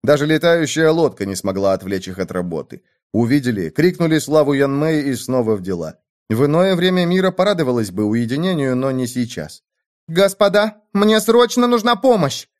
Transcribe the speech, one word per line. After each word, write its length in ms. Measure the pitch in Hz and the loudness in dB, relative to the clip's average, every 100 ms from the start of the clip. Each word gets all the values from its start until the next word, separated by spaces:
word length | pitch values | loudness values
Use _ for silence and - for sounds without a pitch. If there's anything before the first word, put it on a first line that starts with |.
Даже 220 | 110 147 151 | 2 2 2
летающая 640 | 156 170 170 147 156 160 | 2 4 2 0 2 2
лодка 360 | 165 147 - 98 | 4 0 0 -6
не 100 | 95 | -4
смогла 380 | 98 95 98 | -4 0 0
отвлечь 340 | 95 95 95 92 | 0 -2 -6 -6
их 120 | 92 | -8
от 120 | 90 | -6
работы. 500 | 92 87 80 - - _ _ _ | -4 -6 -8 -8 -18 _ _ _
Увидели, 560 | 104 117 143 127 107 80 | -2 2 2 0 -4 -4
крикнули 480 | - 175 180 170 156 | 0 0 2 0 0
славу 360 | - 156 143 | 2 2 2
Янмэй 500 | 139 139 139 156 156 139 | 2 2 0 0 -2 -2
и 40 | 120 | -6
снова 400 | - 127 110 107 | -2 -2 0 -2
в 60 | |
дела. 380 | 92 90 80 - _ _ _ | -2 -6 -8 -14 _ _ _
В 160 | 110 143 | 0 2
иное 300 | 160 190 185 | 2 2 2
время 300 | 180 185 170 | 0 0 0
Мира 260 | 185 185 | 0 0
порадовалась 600 | 185 196 185 131 123 104 | 0 0 0 0 -2 -2
бы 140 | 92 107 | -2 -2
уединению, 720 | 113 117 135 180 170 135 127 | 0 -2 -2 -2 -2 -2 -2
но 160 | 135 | -2
не 160 | 131 123 | -4 -4
сейчас. 560 | 123 117 - 76 - _ _ _ _ - | -4 -6 -8 -12 -16 _ _ _ _ -6
«Господа, 760 | 165 196 190 202 202 214 214 _ | 0 0 2 2 2 0 -6 _
мне 260 | 196 208 220 | 0 2 2
срочно 480 | 214 233 240 247 240 | 4 4 4 2 0
нужна 280 | 240 220 233 | 0 0 0
помощь!» 520 | 269 220 139 - - | 2 2 0 -4 -14